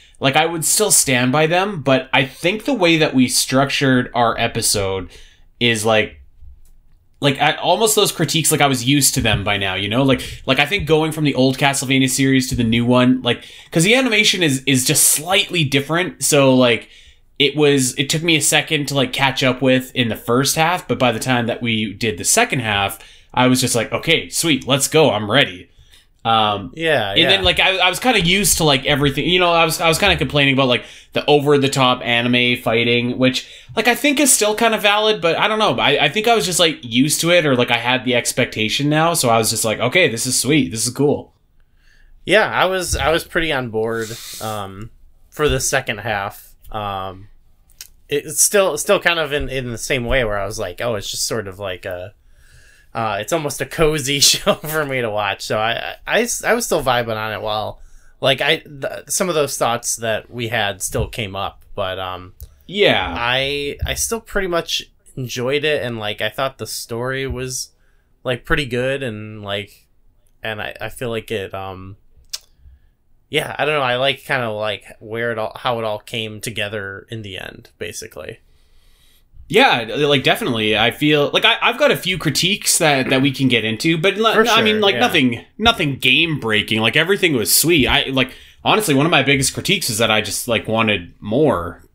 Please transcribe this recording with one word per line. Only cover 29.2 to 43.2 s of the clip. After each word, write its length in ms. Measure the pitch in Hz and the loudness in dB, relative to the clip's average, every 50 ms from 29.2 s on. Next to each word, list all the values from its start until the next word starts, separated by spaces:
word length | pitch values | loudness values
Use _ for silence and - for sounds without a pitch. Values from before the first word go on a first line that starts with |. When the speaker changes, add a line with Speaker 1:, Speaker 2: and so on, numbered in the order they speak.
| 123 160 | 0 2
Speaker 1:
you 120 | 180 180 | 2 4
know, 100 | 180 175 | 4 4
I 140 | 170 170 165 | 4 4 2
was, 160 | 160 156 - | 2 0 0
I 80 | 175 165 | 0 0
was 100 | 160 - | 2 2
kinda 160 | 202 196 175 | 2 0 2
complaining 380 | 156 156 127 139 147 139 139 135 | 0 -2 0 2 2 4 4 4
about, 140 | 127 139 127 | 2 2 2
like, 160 | 123 110 - - - - - _ - | 2 0 -2 -8 -18 -20 -20 _ -6
the 120 | 120 - | -4 2
over-the-top 760 | - 147 147 135 143 147 139 131 135 135 139 131 127 123 127 - | 4 4 4 4 4 4 4 2 2 2 2 2 2 2 0 0
anime 520 | 120 120 120 120 123 123 123 123 123 123 120 - | 0 0 2 2 2 2 2 2 2 0 0 0
fighting, 560 | 131 113 117 117 120 120 120 120 123 123 110 | 0 0 2 2 2 2 2 0 -2 0 2
which, 280 | 127 127 131 - - - - - - - - | 2 2 2 0 -8 -10 -18 -20 -20 -8 -4
like, 140 | - 214 247 | 0 0 0
I 80 | 233 | 0
think 240 | 240 - 294 285 277 | 2 2 0 2 4
is 120 | 302 262 - | 4 4 4
still 220 | - 208 208 214 | 2 2 0 2
kinda 240 | 214 233 233 220 196 | 2 2 2 2 2
valid, 420 | 180 208 202 214 214 214 214 170 | 2 2 2 4 2 2 0 2
but 160 | 170 170 156 | 0 0 0
I 120 | 113 175 208 | 2 0 0
don't 100 | 220 214 | 2 2
know, 180 | 214 185 131 110 | 2 2 2 2
I, 240 | 107 127 143 - 143 | 2 2 2 2 2
I 40 | 156 | 0
think 180 | - 214 214 233 | 0 0 2 2
I 80 | 233 | 2
was 100 | 220 - | 2 2
just, 140 | 185 170 165 | 0 2 2
like, 180 | 175 165 147 - - | 2 2 0 -2 -8
used 380 | 120 113 123 135 151 147 - - | -2 2 2 4 4 2 0 2
to 100 | 165 175 | 4 4
it, 120 | 175 156 | 4 4
or, 120 | 147 131 | 4 2
like, 160 | 120 123 120 120 | 2 2 2 2
I 60 | 117 | 0
had 260 | 117 123 127 127 127 | 2 0 0 0 0
the 100 | 127 120 | 0 0
expectation 720 | 120 117 - - - 120 - - 110 110 107 - - 139 147 | 0 0 0 -2 -2 -2 -2 -2 -4 -2 -2 -2 0 0 2
now, 260 | 151 156 160 170 - | 2 2 2 2 0
so 140 | - - 123 | 0 2 2
I 80 | 113 | 2
was 140 | 117 110 101 | 4 2 0
just 140 | 113 110 - | 0 -2 -2
like, 160 | 110 104 - | -2 -2 0
"Okay, 260 | 107 123 - 180 180 131 | -2 0 2 2 2 2
this 180 | 110 117 120 | 0 -2 -4
is 120 | 127 - - | -2 -2 -2
sweet, 320 | - 120 156 156 120 - | 0 0 2 0 0 -2
this 160 | 107 113 110 | -4 -4 -6
is 60 | 123 113 | -6 -2
cool." 400 | - 139 147 120 92 - - _ _ _ _ _ _ _ _ _ _ _ _ _ _ - _ - - - | 0 0 0 0 -2 -4 -12 _ _ _ _ _ _ _ _ _ _ _ _ _ _ -20 _ -20 -14 -4
Speaker 2:
Yeah, 240 | - 170 214 208 135 | 2 2 2 2 2
I 180 | 110 123 160 | 0 0 0
was, 280 | 185 185 190 175 143 - | 0 0 -2 -4 -4 -4
I 160 | 139 139 147 | -2 0 0
was 140 | 160 165 | 0 0